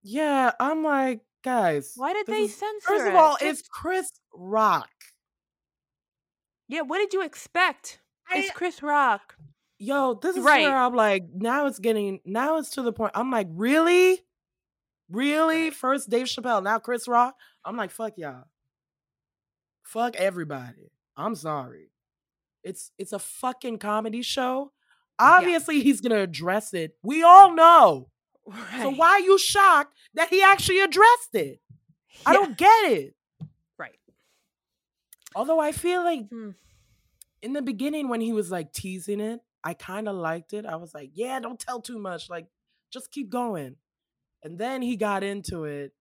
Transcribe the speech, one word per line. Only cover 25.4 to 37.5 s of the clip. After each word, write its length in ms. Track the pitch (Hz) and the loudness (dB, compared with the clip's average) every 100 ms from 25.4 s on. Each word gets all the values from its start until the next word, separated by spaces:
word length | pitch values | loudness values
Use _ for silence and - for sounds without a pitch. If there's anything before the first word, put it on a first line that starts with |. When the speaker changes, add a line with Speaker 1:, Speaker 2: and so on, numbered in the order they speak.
| 359 330 - 294 | 6 -2 0 2
Speaker 1:
he's 200 | 262 226 | 2 0
gonna 200 | 240 220 | 0 -2
address 520 | 190 143 170 202 - | -2 -6 -4 -4 -4
it. 240 | 180 160 _ | -8 -8 _
We 200 | 202 311 | -6 4
all 300 | 339 370 381 | 10 12 12
know. 560 | 330 330 339 214 139 127 _ _ _ - | 10 10 10 8 4 -8 _ _ _ -20
So 40 | |
Speaker 2:
Right. 460 | 208 214 254 269 277 | -18 -14 -6 -6 2
Speaker 1:
why 120 | 330 | 4
are 80 | 403 | 4
you 180 | 370 392 | 6 4
shocked 560 | - 403 392 311 294 _ _ | 4 4 6 4 2 _ _
that 160 | - 330 | -4 0
he 120 | 370 | 4
actually 360 | 392 392 - 370 | 6 4 2 0
addressed 520 | 392 339 427 480 - | 0 6 6 6 0
it? 280 | 214 143 - _ - _ _ _ - 262 | -6 -6 -10 _ -20 _ _ _ -6 2
I 80 | |
Speaker 2:
Yeah. 60 | 359 | 4
Speaker 1:
don't 180 | 370 214 | 2 2
get 340 | 370 453 370 | 4 6 4
it. 240 | 190 135 _ _ _ 156 _ _ - | -2 -4 _ _ _ -20 _ _ -20
Speaker 2:
Right. 220 | 131 _ _ _ _ _ _ _ _ _ _ _ _ - - 190 | -20 _ _ _ _ _ _ _ _ _ _ _ _ -20 -14 -8
Speaker 1:
Although 240 | 269 320 | -2 -2
I 120 | 302 | -2
feel 320 | 320 349 359 | -4 -4 -2
like 240 | 349 311 202 | -2 -4 -10
Speaker 2:
Hmm. 220 | 233 214 185 _ _ _ _ _ _ - _ | -16 -16 -18 _ _ _ _ _ _ -20 _
Speaker 1:
in 120 | 226 | -8